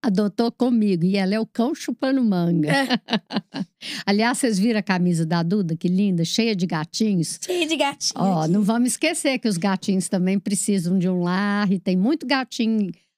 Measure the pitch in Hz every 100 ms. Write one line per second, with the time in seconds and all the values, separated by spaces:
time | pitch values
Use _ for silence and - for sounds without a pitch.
0 | 247 190 208 - 233 - 247 233 208 180
1 | 175 196 190 214 226 - 233 330 - 247
2 | 262 269 233 185 170 170 151 277 262 247
3 | - 220 - - - - 190 _ - -
4 | - 208 226 254 247 196 220 214 196 180
5 | 180 165 160 170 170 208 170 165 175 185
6 | 202 175 165 - 226 202 175 165 156 -
7 | 220 185 160 - - 359 311 311 285 285
8 | - - 196 175 160 196 208 233 247 -
9 | 311 339 285 254 233 170 196 196 - 190
10 | 175 190 185 196 - 196 - 196 170 190
11 | 180 185 175 185 202 202 208 190 196 180
12 | 208 311 254 269 254 - 226 220 190 -
13 | _